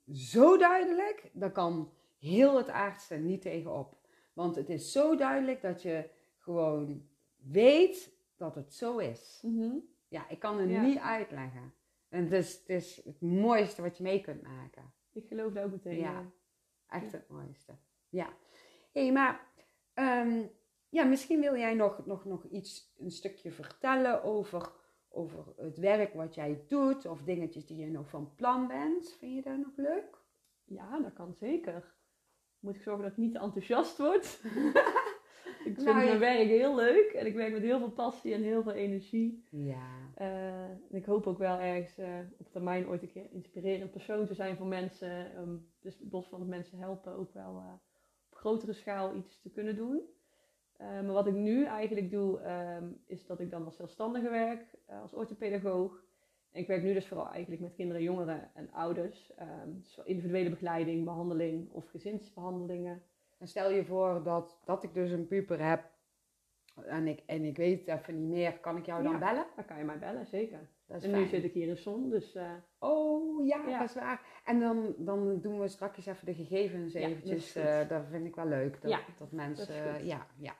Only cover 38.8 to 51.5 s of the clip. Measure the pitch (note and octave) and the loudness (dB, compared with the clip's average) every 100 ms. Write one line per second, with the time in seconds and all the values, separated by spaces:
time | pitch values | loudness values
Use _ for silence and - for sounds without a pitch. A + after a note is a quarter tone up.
38.8 | G3+ G3 G3 A3+ A3+ A#3 - D3 C#3 B2+ | -2 -2 -2 0 0 -2 -10 -6 -4 -6
39.8 | B2+ B2+ C3+ - F#3+ F#3+ F#3+ F#3 F#3 F#3 | -10 -14 -14 -8 -6 -4 -6 -8 -10 -12
40.8 | - - G3+ G#3 G3 F3+ F#3 F#3 F3+ F3+ | -8 -6 2 2 2 0 0 0 0 -2
41.8 | F3 - F#3 F3 F3+ - - F3+ F3+ F3+ | -4 -8 -8 -8 -10 -16 -12 -6 -2 -2
42.8 | - F3 F#3 F#3 G3+ F#3 - F3+ F#3+ F#3+ | -2 -4 -6 -14 -14 -14 -14 -6 -2 -2
43.8 | F#3+ F#3+ - G#3+ G#3 G3+ F#3+ F#3 F#3+ F#3 | -4 -12 -6 -2 -2 -4 -6 -4 -4 -4
44.8 | F#3 - F3+ F3+ F3 F3+ F3 E3+ - _ | -6 -8 -10 -8 -10 -10 -10 -10 -14 _
45.8 | F#3+ - G#3+ F#3 F3+ F3+ F3+ F3+ F3 F#3 | -16 -14 -8 -8 -8 -10 -8 -8 -10 -12
46.8 | F#3 F#3+ F#3 F#3+ F3+ G3 F#3+ F#3 F#3 F#3 | -10 -10 -10 -10 -10 -12 -14 -14 -16 -20
47.8 | _ _ _ _ _ - G#3+ A3+ A3 G3 | _ _ _ _ _ -6 -2 -2 -2 -8
48.8 | G#3 G3 F#3+ F#3+ F3+ _ - G#3+ G#3+ G#3+ | -6 -4 -4 -6 -12 _ -14 -8 -6 -4
49.8 | A#3+ D4+ - _ _ _ _ _ _ - | -2 -4 -4 _ _ _ _ _ _ -18
50.8 | - G3 G3 G3 G3+ G3 G#3 | -10 -6 0 2 2 2 2